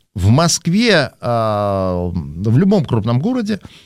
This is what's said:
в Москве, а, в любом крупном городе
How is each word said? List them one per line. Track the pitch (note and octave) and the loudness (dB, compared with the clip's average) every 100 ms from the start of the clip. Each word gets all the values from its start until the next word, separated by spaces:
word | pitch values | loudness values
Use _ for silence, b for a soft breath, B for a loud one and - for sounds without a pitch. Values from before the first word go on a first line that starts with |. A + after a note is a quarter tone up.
| _ | _
в | G2+ F#2+ | -2 2
Москве, | C3 E3+ - E3+ F#3+ A#3+ F3 B2+ - | 4 2 0 -2 0 2 2 0 -6
а, | A2+ A#2 A2 G#2 G2+ G2 F#2 F2+ F2+ | -4 -2 0 0 0 0 0 -2 -2
в | F2 C#2+ D#2 G#2+ B2 | -4 -8 -6 0 2
любом | F#3+ G3+ C3 | 4 2 0
крупном | A2+ A2 B2 | -2 0 -2
городе | G3 B3+ G#3 G3+ B B | -2 -2 -4 -6 B B